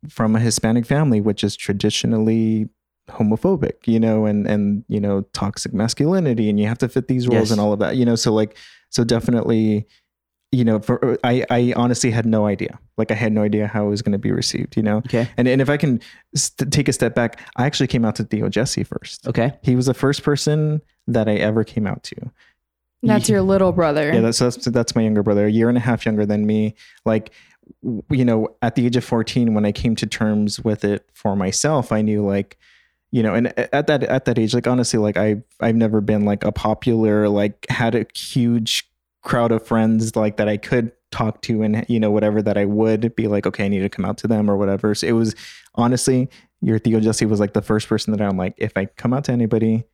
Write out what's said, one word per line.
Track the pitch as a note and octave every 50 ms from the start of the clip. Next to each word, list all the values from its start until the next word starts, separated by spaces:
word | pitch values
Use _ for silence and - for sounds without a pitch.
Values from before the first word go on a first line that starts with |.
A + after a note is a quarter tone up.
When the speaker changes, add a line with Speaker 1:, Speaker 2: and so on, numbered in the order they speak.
| - D3+
Speaker 1:
from | - - A#2+ A2 A2
a | A2
Hispanic | A2+ A#2 A2 - - A2 A2+ B2 A#2
family, | - C#3 C#3+ D#3 D3 A#2+ G#2+
which | G2+ A2 G2 - -
is | G2+ -
traditionally | - - - G2 G2 G2 G#2+ G#2+ - - A#2 A2+ A2 A2 A2 A2+ A2+ A2+ A2 A2 A2 G#2+ A2 _ _ _ _ _ _ _ -
homophobic, | - - A2+ G#2 A2 A2 - F3+ F#3+ F2+ - - - _ _
you | - A2+ A2+
know, | A2+ A2+ A2 A2 G#2+
and, | G#2+ G#2 G#2 G2+
and, | - G#2+ G#2 G#2 G2+ G2+ G2+ - _
you | A2 G#2+
know, | G#2 G2+ G2 G2 G2 _ _
toxic | - G2+ G2+ - - - - -
masculinity, | F#2+ G#2+ A#2 - - C#3 D3+ F#3 F#3+ E3+ D3 B2 A2+ A2+ G#2+
and | G#2 G#2
you | G#2
have | G#2+ A#2 -
to | - A#2+
fit | - C3+ B2 -
these | C3 B2+ A#2+ B2
roles | A#2+ A2+ A2+ G#2+
Speaker 2:
Yes. |
Speaker 1:
and | A2 G#2
all | G#2 G#2 G#2
of | G2+
that, | G#2 - -
you | B2+ B2
know? | A#2+ A#2
So, | A2 - B2 A2
like, | G#2+ G#2+ G#2 - - - - - - _ _
so | - - A#2
definitely, | A#2 B2 A#2 A#2 - A#2+ A#2 G#2+ - A2+ A2 A2 G#2+ G#2+ G#2 G#2+ _ _ _ _ _ _ _ _ _ _ _ _ _
you | - B2+ A#2+
know, | A2+ A2 G#2+
for, | G2+ - B2 - - C3 A#2 - -
I, | B2 B2 B2+ - -
I | A#2+ A#2+ B2 A#2+ B2
honestly | - A#2+ B2 B2 - - B2+
had | A2 A#2 A2
no | A#2 A2 A2 G#2
idea. | G#2 G2+ F#2 - - - - _ _ _
Like, | - A2 -
I | G#2+
had | G#2+ B2 A2 G#2+
no | G#2+ G#2
idea | G#2 G2+ G#2 G#2+
how | G#2+ - A2+ G#2
it | G#2
was | G#2 G2+ A2
gonna | - G2+ G2
be | - G#2
received, | G2 - - - - - - - -
you | - A2
know? | G#2+ G#2 G#2+
Speaker 2:
Okay. | A2+ - - A#2 A#2 A#2 -
Speaker 1:
And, | - B2
and | B2+ B2 C3+
if | C3+ B2
I | C#3+
can | D3 - D3+ B2 A2+ - - - - _ _ -
st-, | D3 - - _ - C3 -
take | C#3+ D3 C#3 D3
a | C3
step | - - A#2 -
back, | - A#2+ A2+ - - - - -
I | - A#2+
actually | C#3+ - - C#3
came | B2 - B2+ A#2
out | A2 G#2+
to | - A2
Theo | - - G#2+ G#2+ G2
Jesse | G2 G#2 A#2+ C#3 - - -
first. | - - - - - - - - -
Speaker 2:
Okay. | A#2+ - A2+ C3 C3+ - -
Speaker 1:
He | - B2+
was | B2 B2
the | C3 B2
first | - - C3+ C#3+ - -
person | - D3 C#3+ - D3+ D3+ D#3 D3+ D3+ D3+ D3+ - _ _ _ _
that | - A#2+ A#2 G#2+ A2
I | G#2
ever | G2+ - G#2+ G#2+ A2+ A2
came | - - - G#2+
out | F#2+ G2 - _
to. | - - - - A#2+ _ _ _ _ _ _ _ _ _ _ _ _ _ _ -
Speaker 3:
That's | A3+ G#3+ G#3 - -
Speaker 1:
He | A3
Speaker 3:
your | G3 F#3+
little | F#3+ G3 G3 F#3+ F#3 E3
brother. | F3+ E3+ D#3 D3 D3+ D3+ D3 C#3
Speaker 1:
Yeah, | A#2
that's, | A2+ A2+ A2+ -
that's, | B2+ B2 A#2+ - -
that's | B2+ A#2 A#2+ A2+ - -
my | A#2+ A2+
younger | A2 G#2+ G#2+ G2+
brother, | G#2+ G2+ G2+ G#2
a | G#2+
year | G#2+ A2+ A2+ A#2
and | A#2+ B2
a |
half | A2 B2 A#2 A2 -
younger | A#2 G#2+ G#2 G#2
than | G#2 G#2 G#2 G#2
me. | G#2+ G#2+ G#2+ G#2+ G#2+ G#2+ _ - - - _ _
Like, | A2+ A2 A2 A2 - _ - - _ _ _ _ _ - _ -
w-, | C3 A#2+ G#2 - _
you | D3+ C3 B2+
know, | A#2+ A#2 A2 A2 - - _
at | - A#2 -
the | - A#2+
age | B2 A#2
of | B2+ A2+
fourteen, | - - A#2 A2 - - B2+ A#2+ A2+ A2
when | G#2+ G#2
I | G#2
came | G2+ - - A#2+ A2
to | - -
terms | G#2+ - - A2+ G#2+ G#2+ G#2 G#2+ G#2 G2+ -
with | - A2+ G#2+ G#2 -
it | G2+ G2+ F#2+ _ _ _
for | - - A2 G2
myself, | G#2 G2+ F#2+ F#2+ - - D3 D#3 C#3+ A#2+ - A2+
I | G#2+ A2
knew, | G#2+ G#2+ G#2 G#2
like, | G2 G2 G2+ G2 _ - _ _ _ _ _ _ _ _ _ _ _ -
you | B2+ A2
know, | G#2+ F2+
and | A2 A#2
a-, | - - - A#2+ - -
at | C#3 D3+
that, | - D3+ C#3 -
at | - - C3 -
that | - A#2+
age, | A#2 A2+ G#2+ -
like, | B2 A#2
honestly, | A#2+ B2 B2+ A#2+ - - A2+
like, | G#2+ G#2+ G2+
I've, | F2 G#2 G#2+ G#2+ G#2 - _ _ _
I've | - A2+ A2+
never | A2+ A2+ A2 G#2+ A2
been, | G2+ G2 G#2+ G#2+ G#2
like, | G#2 G2+ G2+ -
a | -
popular, | G#2 - - G#2+ A2 - - C3 A#2 A2+ A2 A2 G#2 G#2 G#2+ G#2
like, | G#2 G#2 G2+ G#2 G2+ _ - -
had | B2+ - B2 A#2 A2
a | A2+ G#2 _ _
huge | - - - - C3 A#2+ A#2+ A#2 A#2 A2 A2 - - - _ _ _ _ _ _ _ _
crowd | - - B2 A#2+ A#2 A2+
of | A2 -
friends, | - A#2+ A2+ A2 A2 A2+ A2 A2+ A2 -
like, | A2+ A2 G#2+ G#2 -
that | G#2+ G#2
I | G#2+
could | G2+ - - - B2 A2+ A2+ - _ _ _ -
talk | - A#2+ A2 G#2+ - -
to | - A#2 G#2+ A2
and, | G#2+ G#2+ A2 - -
you | A#2+ A#2
know, | A2 G#2
whatever, | G#2 G#2+ G#2+ G#2+ G#2 G#2+ G#2
that | G#2+ G2+ G2+
I | G2+
would | G2+ G#2 G#2+ A2 A2+ A2 G#2+ A2+ A#2 -
be | - A2+ G#2+
like, | G#2 G2+ F#2+
"Okay, | G2 G2 - G#2+
I | G2
need | G2+ G2
to | F#2+ G2+
come | - - F#2+
out | F#2+ G2+ -
to | -
them," | A2+ A#2 G#2+ G#2+ G#2
or | G2+
whatever. | G2 G#2 G2 G2 F#2+ - G#2+ G#2
So | - -
it | E2 A#2
was, | A2+ A2+ A2 G#2+ - - - - - - - _
honestly, | - A#2 A#2+ B2+ B2 - - C3 B3+ B3+ - - - _ _ _ _
your | - B2+ A2+ A2
Theo | - A#2 A2+ A2
Jesse | G#2+ A2 A2 - A#2+
was, | G#2+ A2 G2+
like, | G#2 G2+ -
the | G#2+ G2
first | - G#2+ G#2+ - -
person | A2+ G#2 - -
that | G#2+ G2+
I'm | G#2 G2+ G2
like, | F#2 F#2 F2+ -
"If | - - A2+ -
I | G2 G2
come | - _ - - B2 B2
out | C3+ C#3+
to | - B2+
anybody | A#2+ A#2 G#2+ A#2 A2 A2+ A2 A2 A2+ A#2 _